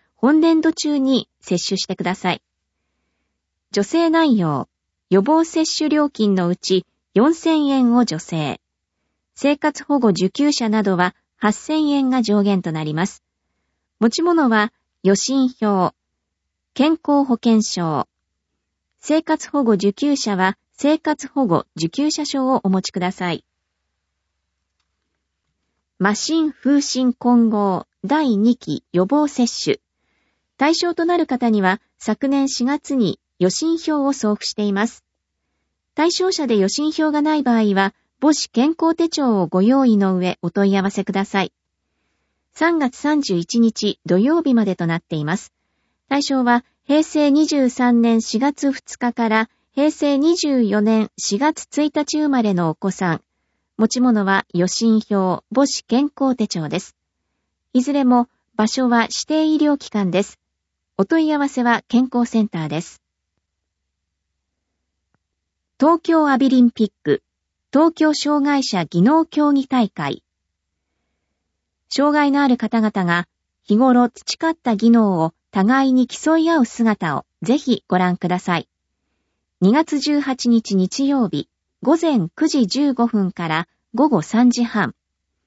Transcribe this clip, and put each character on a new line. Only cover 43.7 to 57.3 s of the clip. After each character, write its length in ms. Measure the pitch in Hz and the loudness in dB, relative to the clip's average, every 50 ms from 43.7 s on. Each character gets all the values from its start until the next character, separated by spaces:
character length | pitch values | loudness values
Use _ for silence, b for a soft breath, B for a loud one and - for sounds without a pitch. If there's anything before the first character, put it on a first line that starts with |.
| - - 214 202 - - - | 0 -2 -4 -6 -6 -6 -4
土 120 | 165 175 190 | 0 0 2
曜 240 | 220 285 330 339 - | 2 2 0 0 0
日 100 | 277 247 | 2 2
ま 120 | 226 208 | 2 0
で 100 | 196 180 | 0 -2
と 100 | - 170 | -2 -2
な 120 | 165 165 | -2 -2
っ 40 | 170 | -4
て 140 | - - 170 | -4 -6 -6
い 80 | 151 147 | -6 -4
ま 140 | 151 180 | -4 -4
す。 160 | - - - _ _ _ _ _ _ _ _ _ _ _ - | -6 -8 -12 _ _ _ _ _ _ _ _ _ _ _ -4
対 120 | 277 285 | -4 -4
象 220 | 277 - 269 262 247 | -2 -2 -2 0 2
は、 220 | 240 240 240 - _ _ _ _ | 2 0 0 -2 _ _ _ _
平 180 | - 285 311 | 0 0 0
成 300 | 311 - - 302 294 285 | 0 0 0 0 2 2
二 160 | 277 302 311 | 2 2 2
十 220 | 285 311 285 262 247 | 2 0 0 0 0
三 320 | - - 247 247 240 233 | 0 0 2 2 2 4
年 200 | 233 233 226 226 | 4 2 2 0
四 180 | - - - 214 | 0 -2 -2 -2
月 340 | 269 285 285 - 285 277 269 | -2 -2 -2 -2 -2 -4 -4
二 240 | - - - - | -4 -8 -18 -10
日 160 | - 247 247 - | -6 -6 -4 -2
か 160 | - 226 220 | -2 -2 0
ら、 200 | 220 220 220 - _ _ _ _ | 0 0 -2 -4 _ _ _ _
平 180 | _ 269 294 302 | _ 0 0 0
成 280 | - - 302 285 277 | 0 0 -2 0 0
二 180 | 269 294 330 349 | 2 2 2 0
十 260 | 359 330 294 269 254 | 0 0 0 0 0
四 200 | 226 196 208 214 | 0 2 0 0
年 280 | 208 220 220 220 214 - _ | 2 2 2 0 0 -2 _
四 220 | - - - 202 208 | -10 -6 -4 -2 0
月 240 | 277 311 311 - - | 0 -2 -2 -4 -10
一 280 | - - 285 302 294 - | -8 -4 -4 -2 -2 -2
日 240 | 302 285 - 302 302 | -4 -4 -2 -2 -2
生 80 | 302 | 0
ま 140 | 285 269 247 | 0 0 0
れ 120 | 220 208 185 | 0 0 0
の 160 | 175 170 160 | 0 0 -2
お 60 | 156 | -2
子 160 | - - 190 | -4 -6 -6
さ 220 | - - 190 170 160 | -4 -2 -2 -2 -2
ん。 80 | - - _ _ _ _ _ _ _ _ _ _ | -4 -6 _ _ _ _ _ _ _ _ _ _
持 100 | - 220 | -2 0
ち 140 | 220 - 247 | 0 0 0
物 240 | 254 254 220 208 196 | 2 2 2 2 2
は、 200 | 196 196 190 - _ - | 0 0 0 -2 _ -2
予 140 | 175 180 | -2 0
診 320 | 185 - - 226 226 220 214 | 0 -2 0 0 2 2 2
票、 460 | - - 208 196 190 185 165 - - _ 214 | 0 -2 -2 0 0 0 -2 -4 -8 _ 0
母 100 | 262 285 | 0 0
子 200 | 277 - - - | 0 -2 -6 -4
健 260 | - 226 262 294 285 - | -2 0 0 0 -2 -2
康 220 | - 269 262 254 | -2 -2 -2 -2
手 140 | - 214 - | -2 -4 -4
帳 180 | - 175 156 | -4 -6 -6
で 140 | 143 156 185 | -4 -6 -6
す。 160 | - - _ _ _ _ _ _ _ _ | -8 -10 _ _ _ _ _ _ _ _